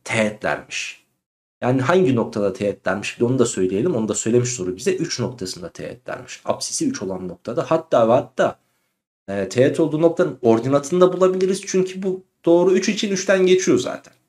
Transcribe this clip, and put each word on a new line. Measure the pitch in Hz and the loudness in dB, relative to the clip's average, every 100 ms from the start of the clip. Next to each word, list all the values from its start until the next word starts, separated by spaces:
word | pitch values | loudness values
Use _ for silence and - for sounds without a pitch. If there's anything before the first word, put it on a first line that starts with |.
teğetlenmiş. | - 113 107 104 87 73 - - - - _ _ _ _ _ - | -6 -2 -2 -2 -4 -4 -8 -10 -10 -14 _ _ _ _ _ -6
Yani | 120 131 | -2 0
hangi | 127 185 170 123 | 2 4 4 2
noktada | 104 110 101 | 0 -2 -2
teğetlenmiş? | 92 101 92 92 98 104 - | -2 -4 -4 -4 -4 -4 -2
Bir | |
de | 120 | 0
onu | 131 | 2
da | 113 | 0
söyleyelim. | 101 92 95 170 131 | 0 0 0 0 -2
Onu | 110 | -2
da | |
söylemiş | 101 110 120 123 | -4 0 2 0
soru | - 92 - | -4 -6 -4
bize. | 196 | -4
Üç | 180 160 - | -4 -4 -6
noktasında | 107 - - 120 85 | -6 -8 -12 -12 -14
teğetlenmiş. | - 78 - - - - - - | -12 -14 -14 -14 -14 -14 -12 -8
Apsisi | - - - 151 | -6 -6 -4 -4
üç | - | -4
olan | 95 92 90 | -8 -8 -10
noktada. | - - 127 - | -12 -8 -6 -2
Hatta | 160 - 127 113 | -2 0 2 4
ve | |
hatta, | 127 175 - 160 - _ _ _ _ _ _ - | 2 0 -2 -2 -4 _ _ _ _ _ _ -8
e, | 98 95 | -6 -2
teğet | 120 135 - | 2 2 2
olduğu | 156 151 | 0 2
noktanın | 165 165 175 - | 2 2 -2 0
ordinatını | 117 165 131 143 143 180 | 2 4 2 0 0 4
da | 180 | 4
bulabiliriz. | 180 185 185 190 196 - | 4 2 2 0 -2 -2
Çünkü | 190 185 190 | -2 -2 -4
bu | 190 185 - _ - | -6 -6 -10 _ 4
doğru | 170 180 | 4 6
üç | 185 214 | 2 2
için | 202 208 | -2 -2
üçten | 190 - 190 185 | -2 0 2 4
geçiyor | 185 180 127 | 4 4 2
zaten. | 123 - - _ | 0 -8 -14 _